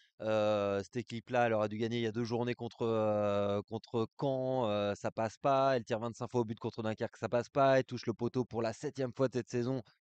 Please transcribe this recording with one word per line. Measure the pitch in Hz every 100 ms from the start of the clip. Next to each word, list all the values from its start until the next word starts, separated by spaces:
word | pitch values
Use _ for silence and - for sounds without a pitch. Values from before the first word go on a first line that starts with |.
| _ -
Euh, | 110 110 107 107 101 101
cette | 98 123
équipe-là, | - 117 - 123 117
elle |
aurait | 110 107
dû | 107
gagner | 113 120
il |
y | 113
a |
deux | 107
journées | 113 117 120
contre, | 120 117 -
euh, | 117 110 107 104 104 101 101 101
contre | - 110 - 117 110 -
Caen. | 139 131 131 131 110
Euh, | 104 101
ça | 101 113
passe | - 110 -
pas. | 143 135 135 131
Elle |
tire | 107 110
vingt-cinq | 117 110 123
fois | 123
au |
but | 110 113
contre | 117 -
Dunkerque, | 110 107 117 -
ça | 113
passe | 120 113
pas. | 147 135 131
Elle |
touche | - 120
le | -
poteau | 104 120 127
pour | 120 110
la | 113
septième | 107 151 - 127
fois | - 131
de |
cette | 123 -
saison. | 120 120 135 - _